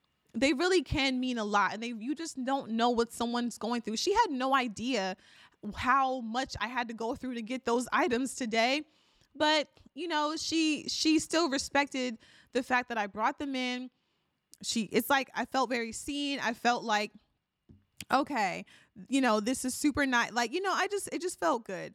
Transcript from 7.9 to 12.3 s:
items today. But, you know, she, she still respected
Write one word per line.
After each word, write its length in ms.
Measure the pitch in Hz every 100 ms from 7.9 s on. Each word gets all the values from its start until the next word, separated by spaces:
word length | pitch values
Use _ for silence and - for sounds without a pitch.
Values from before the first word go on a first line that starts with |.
items 420 | 220 330 233 269
today. 480 | - 247 226 233 285 302 _ _ _ _ 277
But, 320 | 302 311 269 _ -
you 140 | 269 339
know, 260 | 302 302 311
she, 500 | - 320 311 294 -
she 300 | - 320 311
still 300 | - 320 339
respected 680 | 269 - 277 285 269 254 226 -